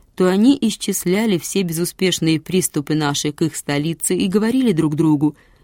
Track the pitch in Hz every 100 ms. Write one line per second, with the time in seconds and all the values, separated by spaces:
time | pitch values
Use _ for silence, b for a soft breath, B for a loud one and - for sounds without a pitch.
0 | _ - 185 190 226 285 220 - - 196
1 | 180 185 226 180 - 190 185 160 170 -
2 | 185 175 160 160 - 185 - - 143 156
3 | 147 147 151 147 165 - - 143 151 160
4 | - 180 190 190 220 262 254 165 156 147
5 | 160 151 147 143 b b